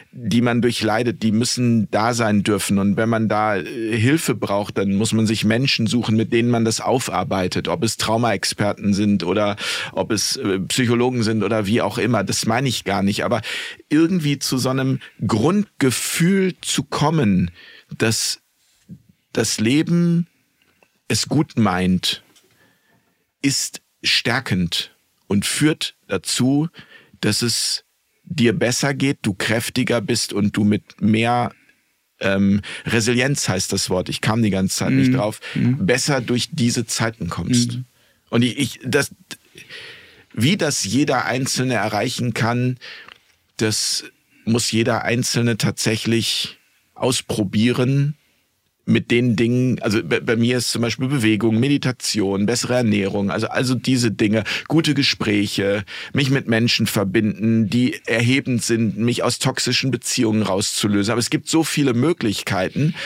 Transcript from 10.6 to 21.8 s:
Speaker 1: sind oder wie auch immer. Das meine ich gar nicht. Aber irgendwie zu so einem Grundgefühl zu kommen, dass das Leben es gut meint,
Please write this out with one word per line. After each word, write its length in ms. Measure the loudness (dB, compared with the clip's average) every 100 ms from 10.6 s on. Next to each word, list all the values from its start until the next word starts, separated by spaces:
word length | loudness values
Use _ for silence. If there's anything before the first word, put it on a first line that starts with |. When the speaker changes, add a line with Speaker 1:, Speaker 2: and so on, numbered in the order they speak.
| -2 0 2 2 2 0
Speaker 1:
sind 220 | 0 0
oder 220 | 0 0 0
wie 120 | 0
auch 160 | 0 -2
immer. 260 | 0 0
Das 220 | 0 -2 0
meine 220 | 0 0
ich 140 | -2
gar 180 | -2 0
nicht. 200 | 0 0
Aber 180 | 0 -2 -2 -8 -10 -14 _
irgendwie 520 | 2 2 2 0 -2
zu 180 | -2 -2
so 100 | 0
einem 280 | 0 0 -2 -6 -6
Grundgefühl 1300 | -2 2 2 2 -2 0 0 0 -4 0 2 4 0 -2
zu 200 | -4 -4
kommen, 720 | -4 0 2 2 4 2 0 -4 -20 -20 _ -2
dass 440 | 0 0 -2 -6 _ _ _ _ -20 -20 _ _ _
das 280 | -2 -2 0
Leben 680 | 2 2 2 2 2 2 -2 _ _ _ _ _ _ _ -4
es 220 | -4 0
gut 280 | 0 0 2
meint, 680 | 2 2